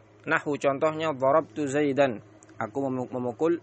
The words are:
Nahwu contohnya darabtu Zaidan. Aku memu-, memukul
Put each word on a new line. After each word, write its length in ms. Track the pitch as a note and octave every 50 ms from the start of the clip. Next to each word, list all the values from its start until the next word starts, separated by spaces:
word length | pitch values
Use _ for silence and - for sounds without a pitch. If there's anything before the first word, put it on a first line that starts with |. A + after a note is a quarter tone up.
| - _ - - - -
Nahwu 240 | D#3+ D#3+ - D#3 C#3+
contohnya 560 | C3+ - C#3 C3+ C3+ D#3+ D#3 D#3 D#3 D#3+ D#3+
darabtu 560 | C#3+ B2 C3+ C3 D3 D#3+ D3 - - D#3 D3
Zaidan. 560 | C3 C3+ D3+ D3+ C#3+ C3 C#3+ C#3 C3 G#2 G2 - - - - - - -
Aku 320 | - A2+ G#2+ - C#3 C#3
memu-, 240 | C3 C3 B2+ B2 -
memukul 480 | A#2+ B2+ B2 B2 A2 - D#3 E3+ E3+ D#3+